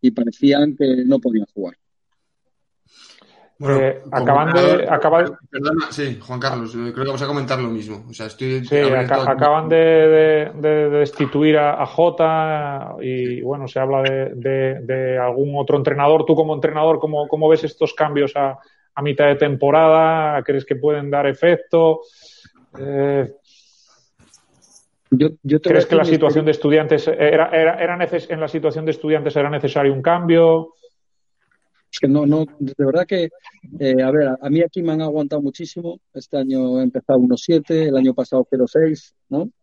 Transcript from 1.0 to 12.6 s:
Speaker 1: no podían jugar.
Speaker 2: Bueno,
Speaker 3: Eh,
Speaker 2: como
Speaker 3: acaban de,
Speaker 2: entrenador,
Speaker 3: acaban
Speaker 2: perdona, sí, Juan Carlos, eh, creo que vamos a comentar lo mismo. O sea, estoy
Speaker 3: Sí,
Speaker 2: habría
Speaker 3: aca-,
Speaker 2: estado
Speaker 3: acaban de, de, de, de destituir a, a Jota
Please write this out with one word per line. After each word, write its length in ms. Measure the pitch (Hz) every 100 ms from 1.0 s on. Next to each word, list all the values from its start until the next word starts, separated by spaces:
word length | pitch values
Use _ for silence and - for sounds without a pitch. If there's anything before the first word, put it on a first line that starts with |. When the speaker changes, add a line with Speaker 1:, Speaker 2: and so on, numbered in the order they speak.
| 127
Speaker 1:
no 140 | 135
podían 260 | 123 110 101
jugar. 240 | - 92 - _ _ _ _ _ _ _ _ _ _ _ _ - - _ _ _ _
Speaker 2:
Bueno, 220 | 139 139
Speaker 3:
Eh, 220 | 135 135
Speaker 2:
como 140 | - -
Speaker 3:
acaban 360 | - 143 156
de, 60 | 170
Speaker 2:
entrenador, 340 | 180 180 -
Speaker 3:
acaban 440 | 147 151 165 175 - _
Speaker 2:
perdona, 420 | 139 143 165 151
sí, 280 | 131 143 110
Juan 200 | - 127
Carlos, 340 | 135 123 113 117
eh, 160 | 120
creo 20 |
que 180 | 120 135
vamos 100 | 135
a 60 | 139
comentar 340 | 143 131 131
lo 80 | 120
mismo. 360 | 113 107 104 110
O 40 |
sea, 120 | - 110
estoy 400 | - 131 131 123
Speaker 3:
Sí, 100 | 143
Speaker 2:
habría 260 | 139 131
Speaker 3:
aca-, 180 | 127 135
Speaker 2:
estado 100 | 135
Speaker 3:
acaban 400 | 127 147 151 160
de, 80 | 165
de, 760 | 160 160 156 156 156 156 151 151
de, 340 | 151 151 147
de 80 | 147
destituir 580 | 143 - 139 143 156 151
a, 260 | 147 143
a 40 | 131
Jota 1120 | - 170 170 160 160 160 151